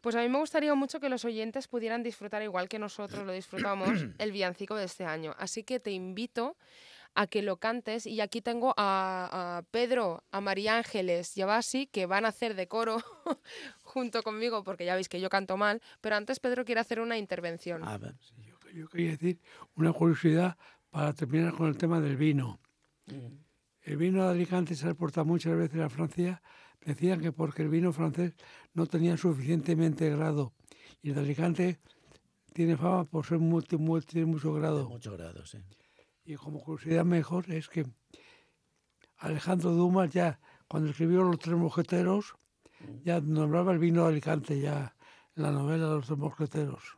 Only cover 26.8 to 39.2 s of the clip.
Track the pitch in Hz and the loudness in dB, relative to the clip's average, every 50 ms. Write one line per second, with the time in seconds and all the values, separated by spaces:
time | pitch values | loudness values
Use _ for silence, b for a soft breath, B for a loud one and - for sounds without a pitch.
26.8 | - 156 143 - 156 180 190 165 156 165 139 156 160 147 143 - 156 156 156 165 | -6 -6 -4 0 2 2 2 2 0 -2 0 0 -2 -2 0 -2 0 2 2 4
27.8 | 175 180 156 143 165 160 143 170 175 175 - B B B B B B B _ 160 | 2 2 2 2 0 0 0 0 -2 -2 -4 B B B B B B B _ -2
28.8 | 165 - - 165 165 175 170 - - 180 156 135 131 139 165 165 139 - 170 160 | 0 0 2 2 4 4 2 4 2 2 2 2 0 0 0 0 2 2 2 4
29.8 | 165 165 147 - 160 156 147 147 156 160 151 147 139 120 _ _ _ B B B | 4 2 2 2 0 0 2 2 0 0 0 0 -2 -2 _ _ _ B B B
30.8 | B B B B - 147 139 143 139 143 147 127 165 175 165 - 180 180 170 - | B B B B -6 -4 -2 -2 0 -2 0 0 0 0 2 2 0 0 0 -4
31.8 | b b b b b b b b b _ _ _ _ _ - - 170 165 165 131 | b b b b b b b b b _ _ _ _ _ -2 0 2 2 2 2
32.8 | 156 175 185 185 165 143 - 160 147 - 170 165 165 165 170 165 - - - 151 | 2 2 2 2 0 0 -2 -4 -2 0 2 2 4 4 4 2 2 0 -2 0
33.8 | 156 160 165 165 156 - 165 165 160 160 165 151 135 156 151 151 151 160 156 147 | 2 2 2 0 -2 -2 -2 0 0 2 0 0 0 -2 0 0 0 0 0 0
34.8 | 135 117 117 120 117 110 101 87 82 80 90 92 85 - - 107 92 95 98 b | -2 -4 -8 -10 -10 -12 -10 -10 -12 -12 -12 -14 -16 -16 -18 -18 -18 -20 -20 b
35.8 | b b b b b b b b _ 165 151 139 - 151 151 147 - 156 160 - | b b b b b b b b _ -14 -14 -12 -10 -10 -10 -10 -8 -10 -10 -8
36.8 | - 156 165 165 165 175 175 170 147 - 170 180 175 190 165 160 151 - - 170 | -2 2 2 4 6 6 4 4 2 2 -2 -4 -2 -2 -6 -6 -6 -4 -4 -4
37.8 | 151 127 117 _ _ _ B B B B B B B B B B B _ _ _ | -4 -4 -6 _ _ _ B B B B B B B B B B B _ _ _
38.8 | _ _ _ _ - _ _ _ | _ _ _ _ -20 _ _ _